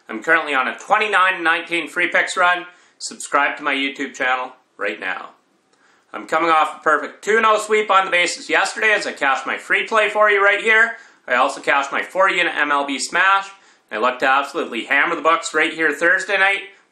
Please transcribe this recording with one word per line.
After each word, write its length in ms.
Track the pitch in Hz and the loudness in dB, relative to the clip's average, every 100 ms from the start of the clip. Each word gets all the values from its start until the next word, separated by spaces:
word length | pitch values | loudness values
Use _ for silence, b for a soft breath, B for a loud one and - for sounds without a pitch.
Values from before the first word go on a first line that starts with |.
| - | -14
I'm 120 | 110 | -6
currently 320 | 160 165 151 | 0 0 0
on 140 | 135 123 | -2 -2
a 100 | 113 | -4
twenty-nine 640 | - 208 214 196 185 180 | -2 0 2 2 2 0
nineteen 460 | 165 170 165 170 147 | 0 -2 -2 -6 -4
free 220 | 175 170 | -4 0
picks 260 | 185 170 190 | 0 0 0
run. 300 | 175 175 170 b b - | 2 0 -4 b b -14
Subscribe 580 | - 123 - 147 147 139 | -14 -12 -2 0 0 -2
to 80 | |
my 100 | 147 | -4
YouTube 420 | 139 139 139 135 - | -2 -2 -4 -8 -4
channel 360 | 127 131 127 - _ - | -2 -2 -4 -14 _ -8
right 240 | 101 107 | -6 -6
now. 300 | 95 90 - - _ _ _ b b b _ | -6 -8 -10 -20 _ _ _ b b b _
I'm 160 | 107 107 | -14 -4
coming 220 | 160 165 | 0 2
off 320 | 160 151 - | 2 0 -2
a 20 | |
perfect 400 | 160 151 - - | 0 0 -2 -8
two 140 | 202 226 | 0 2
and 80 | 220 | 4
oh 120 | - | 2
sweep 320 | - 214 208 | 2 0 4
on 140 | 190 | 2
the 80 | 180 | 4
basis 380 | 175 170 - 143 | 2 0 -2 -2
yesterday 420 | 160 190 - 220 | 0 0 0 0
as 160 | 208 131 | 0 -2
I 60 | |
cashed 340 | 113 143 131 131 | -2 0 0 -2
my 100 | 104 | -6
free 300 | - 196 196 | -2 -2 0
play 220 | 220 208 | 2 2
for 200 | 214 208 | 4 4
you 140 | 202 | 4
right 180 | 202 202 | 4 2
here. 360 | 220 220 226 B B B - | 2 2 2 B B B -2
I 100 | 123 | 2
also 260 | 139 - | 2 0
cashed 320 | - 143 135 | 0 0 0
my 100 | 127 | -4
four 260 | - 180 190 | -4 0 2
unit 240 | 180 170 | 2 -2
M 160 | - 147 | 0 0
L 160 | 143 139 | 0 -2
B 140 | 131 | -6
smash. 500 | - 170 190 196 185 - b b - | -4 0 2 2 -2 -14 b b -10
I 80 | 107 | -2
look 220 | 123 127 | -2 0
to 100 | 139 | 2
absolutely 540 | 135 139 165 123 117 | 2 0 -4 -6 -6
hammer 320 | - 143 160 156 | 0 2 2 0
the 60 | |
Bucks 320 | 151 165 - | 2 2 0
right 180 | 156 160 | -2 -2
here 220 | 160 160 | 0 -2
Thursday 440 | 143 170 185 196 196 | 2 2 2 0 0
night 260 | 196 196 - b b | 2 0 -6 b b